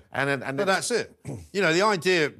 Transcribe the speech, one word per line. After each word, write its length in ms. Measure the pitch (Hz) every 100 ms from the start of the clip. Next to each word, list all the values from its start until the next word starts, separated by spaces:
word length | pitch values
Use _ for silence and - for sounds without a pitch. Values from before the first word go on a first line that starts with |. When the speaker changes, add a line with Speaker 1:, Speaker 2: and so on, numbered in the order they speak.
| -
Speaker 1:
And, 160 | - 139
and, 140 | 139
and 120 | 110 139
Speaker 2:
But 100 | 196
Speaker 1:
it's 200 | 185 147
Speaker 2:
that's 200 | 233 120 -
it. 140 | - 113 -
<clears throat> 60 |
You 100 | 196
know, 100 | 175
the 100 | 165
idea, 500 | 214 196 175 180 147